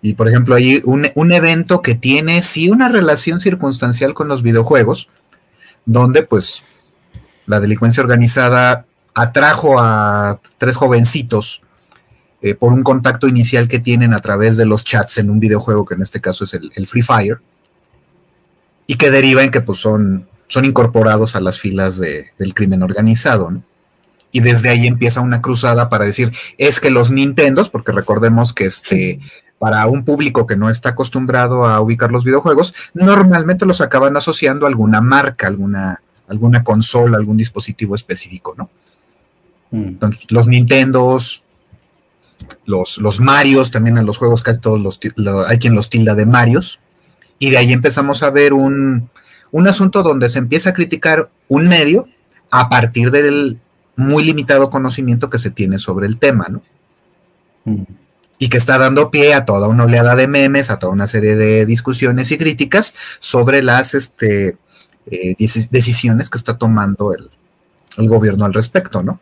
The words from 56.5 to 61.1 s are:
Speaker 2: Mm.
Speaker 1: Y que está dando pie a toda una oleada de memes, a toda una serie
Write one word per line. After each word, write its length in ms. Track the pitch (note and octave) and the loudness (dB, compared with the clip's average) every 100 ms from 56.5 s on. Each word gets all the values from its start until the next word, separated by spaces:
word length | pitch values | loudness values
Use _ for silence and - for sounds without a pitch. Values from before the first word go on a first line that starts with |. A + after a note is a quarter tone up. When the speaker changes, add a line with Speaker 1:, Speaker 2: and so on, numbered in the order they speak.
| - _ _ _ _ _ _ _ _ _ _ | -10 _ _ _ _ _ _ _ _ _ _
Speaker 2:
Mm. 180 | - G#2+ F#2+ - _ _ _ _ | -6 -6 -6 -18 _ _ _ _
Speaker 1:
Y 100 | B2+ | -2
que 60 | B2 | -2
está 220 | A#2+ C3 | 0 2
dando 320 | C3 C3+ D3+ | 2 2 0
pie 240 | D3+ C#3+ | 2 2
a 100 | C#3+ | 2
toda 220 | A#2+ G2+ G#2 | 0 0 2
una 160 | A#2 | 2
oleada 320 | A#2 A#2 A#2+ | 4 4 4
de 140 | B2 C3 | 4 2
memes, 420 | C#3+ C3+ C#3 C3+ | 2 2 0 -2
a 80 | G2+ | -4
toda 140 | F#2 | -2
una 160 | F#2+ | -2
serie 260 | G2+ | -2